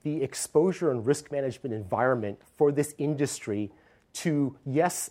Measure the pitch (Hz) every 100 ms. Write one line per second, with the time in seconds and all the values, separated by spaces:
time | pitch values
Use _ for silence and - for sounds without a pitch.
0 | 151 151 135 - - 151 180 175 165 123
1 | 110 147 - 143 135 117 131 110 95 110
2 | 127 123 104 101 - _ 147 143 143 -
3 | 147 143 143 - - 104 104 - _ _
4 | _ - - 147 135 - 139 135 175 -
5 | -